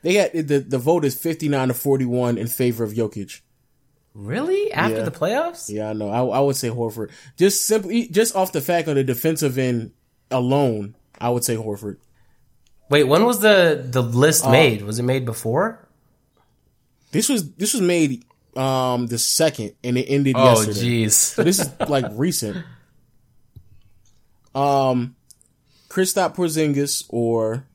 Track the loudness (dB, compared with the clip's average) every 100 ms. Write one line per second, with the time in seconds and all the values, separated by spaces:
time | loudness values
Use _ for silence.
0 | 2 2 2 -2 0 0 0 -2 2 2
1 | 0 -2 -6 -4 -2 0 0 -2 0 0
2 | 0 0 0 -2 -4 -2 -2 0 -4 -2
3 | -4 -6 -14 -16 _ _ _ _ _ _
4 | _ -16 -8 -6 -2 -2 -2 -2 -2 -2
5 | -4 -4 -2 -2 -4 -8 -10 -8 -6 -6
6 | -4 -2 0 0 0 0 -4 -4 -6 -6
7 | -12 -14 -20 0 2 2 0 -2 0 -4
8 | 0 0 0 0 -2 -2 -2 -2 0 -2
9 | 0 -2 -2 0 -2 -2 -2 -2 -6 _
10 | _ _ _ -2 0 2 2 0 -8 -14
11 | _ _ -2 -2 -2 -4 -4 -8 -10 -12
12 | _ _ _ _ _ _ _ _ _ 2
13 | 4 4 4 4 4 6 4 2 -2 -2
14 | 0 4 4 4 4 6 6 2 -6 -4
15 | -2 -2 -2 -6 -4 -2 -2 -6 _ _
16 | _ _ _ _ _ _ _ _ _ _
17 | _ -2 0 0 -2 -6 -4 0 2 2
18 | 2 -2 _ _ _ -4 0 2 0 0
19 | -2 -2 -2 2 0 0 -10 _ -2 -2
20 | 0 0 2 6 6 6 2 -2 0 0
21 | 2 2 0 0 2 2 -2 -6 -2 -2
22 | -2 -4 -2 -2 -6 -8 -12 -20 _ _
23 | _ _ _ _ _ -20 -20 -20 _ _
24 | _ _ _ _ _ -2 2 2 2 0
25 | -4 _ _ -20 _ _ _ _ _ -2
26 | 0 0 -2 0 -2 0 0 0 -2 -4
27 | -6 -2 0 0 0 -4 -8